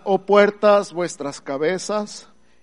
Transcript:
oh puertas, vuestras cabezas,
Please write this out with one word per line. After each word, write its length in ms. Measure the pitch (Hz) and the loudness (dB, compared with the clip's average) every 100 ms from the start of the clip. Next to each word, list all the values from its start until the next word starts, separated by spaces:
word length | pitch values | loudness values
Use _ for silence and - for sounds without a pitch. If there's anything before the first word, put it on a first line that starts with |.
| - | 0
oh 140 | 190 | -2
puertas, 720 | 185 202 202 202 214 202 196 | 2 4 4 2 2 4 2
vuestras 480 | 160 170 - 143 139 | -6 -8 -8 -10 -10
cabezas, 880 | - 139 156 185 - 208 208 - - _ _ _ | -10 -4 -2 -4 -6 -6 -6 -14 -20 _ _ _